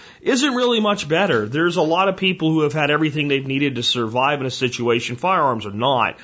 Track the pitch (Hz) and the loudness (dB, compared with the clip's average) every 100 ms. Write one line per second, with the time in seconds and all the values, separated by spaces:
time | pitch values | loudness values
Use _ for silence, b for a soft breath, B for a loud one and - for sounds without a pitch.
0 | B B - 254 285 247 247 233 214 202 | B B -2 0 2 0 0 2 0 -2
1 | 147 160 196 117 104 143 175 175 156 170 | 0 0 2 2 0 0 0 2 2 2
2 | 196 190 190 185 160 160 147 156 143 151 | 0 0 -2 0 0 2 0 0 0 2
3 | 156 147 143 139 135 135 143 120 117 123 | 0 -2 0 -2 0 -2 0 0 -2 -2
4 | 110 123 135 143 131 - 127 123 120 120 | -2 0 0 0 -4 -2 -4 0 0 0
5 | 120 123 180 185 139 113 101 101 127 127 | -2 -4 -2 2 2 0 -6 -2 0 2
6 | 98 - | 0 -4